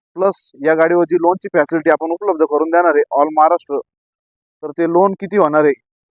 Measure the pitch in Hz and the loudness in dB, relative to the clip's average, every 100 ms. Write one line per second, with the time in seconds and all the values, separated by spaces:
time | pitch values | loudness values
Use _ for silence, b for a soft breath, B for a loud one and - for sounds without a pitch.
0 | _ 175 196 - - - 147 160 165 175 | _ -4 -4 -4 -14 -6 -2 2 2 2
1 | 165 170 170 185 202 175 147 160 156 302 | 0 0 0 -2 -2 -2 0 -2 0 0
2 | 330 - - 160 160 147 160 170 175 147 | -2 -6 -4 -2 0 0 0 0 2 0
3 | 147 139 151 156 156 175 - 139 - _ | 0 0 0 2 2 0 -4 -10 -10 _
4 | _ _ _ _ _ - 151 147 165 170 | _ _ _ _ _ -16 -12 -4 0 2
5 | 196 190 185 202 156 151 151 139 _ _ | 2 -2 -4 0 2 2 0 -2 _ _
6 | _ | _